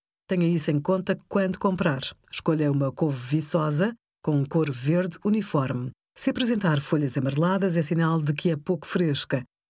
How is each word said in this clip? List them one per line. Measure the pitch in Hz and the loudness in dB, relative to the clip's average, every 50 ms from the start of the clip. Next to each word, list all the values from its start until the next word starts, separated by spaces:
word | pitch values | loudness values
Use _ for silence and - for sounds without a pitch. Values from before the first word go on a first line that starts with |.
| _ _ _ _ _ - | _ _ _ _ _ -4
Tenha | 190 180 170 165 | 0 2 2 2
isso | 175 160 - 175 | 2 2 2 0
em | 151 147 | 0 0
conta | 147 - 190 190 190 - 185 - - - | 2 0 0 0 0 -2 -4 -4 -4 -4
quando | - 202 196 185 196 - | 0 0 0 0 -2 0
comprar. | - 196 185 180 185 170 143 170 - - - _ _ _ | 0 0 0 0 0 0 0 -2 -4 -8 -12 _ _ _
Escolha | - - - - 160 151 151 147 | -12 -4 0 2 2 4 4 2
uma | 139 139 139 135 | 2 2 0 0
couve | - - 170 151 139 123 123 123 147 | 0 0 0 0 0 -2 -4 -2 -2
viçosa, | 160 156 - - 170 151 151 147 147 185 233 233 - _ _ _ _ - | -2 0 0 0 0 0 0 0 0 0 -2 -2 -6 _ _ _ _ -2
com | 156 151 143 135 | 0 2 2 2
cor | 139 - 160 156 147 | 2 0 0 0 0
verde | 127 120 123 143 165 175 185 185 - - - | -2 -4 0 0 2 2 0 -2 -4 -4 -2
uniforme. | 214 214 220 202 - - 151 131 127 127 123 123 127 - _ _ _ - - | 0 0 0 0 0 0 0 0 0 -2 -4 -6 -8 -10 _ _ _ -10 -4
Se | - 269 | -2 -2
apresentar | 247 - 262 226 240 214 196 170 151 143 | 0 0 0 0 0 0 2 2 2 0
folhas | 143 - 165 147 147 131 - 139 | 0 0 0 0 0 0 -2 -2
amareladas, | 127 135 135 147 165 180 185 190 196 190 165 170 | -2 -2 0 2 2 2 2 2 0 0 0 0
é | |
sinal | 156 147 175 165 165 160 165 160 | 0 0 0 2 2 2 2 0
de | 151 147 151 | 0 -2 -2
que | 147 - 180 | 0 0 0
é | 160 | 0
pouco | 147 - - 180 165 - - | 0 -2 -4 -4 -4 -4 -4
fresca. | - 190 180 160 143 143 - - - 127 123 - _ _ _ _ | -2 0 0 0 0 -2 -2 -2 -4 -4 -4 -6 _ _ _ _